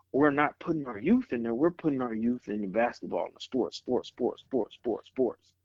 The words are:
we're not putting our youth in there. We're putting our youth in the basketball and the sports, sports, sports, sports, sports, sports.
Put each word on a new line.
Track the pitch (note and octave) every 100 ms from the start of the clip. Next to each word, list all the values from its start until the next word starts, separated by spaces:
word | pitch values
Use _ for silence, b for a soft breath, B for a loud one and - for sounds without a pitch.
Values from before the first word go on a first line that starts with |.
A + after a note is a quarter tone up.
| _
we're | C3 D3
not | C#3+ D3 -
putting | E3+ D#3+ C3+
our | G#2
youth | C#3 B3 -
in | B2
there. | A#2
We're | A#2 E3
putting | E3+ D#3+ C3+
our | B2
youth | A2 A#2 B2 -
in | G#2
the | G2+
basketball | G2 A#2+ - G2 F#2 E2
and | -
the |
sports, | - C3 F#2 -
sports, | - A#2+ -
sports, | - A#2+ -
sports, | - B2+ - -
sports, | A#2+ G#2 -
sports. | - A#2 - _ _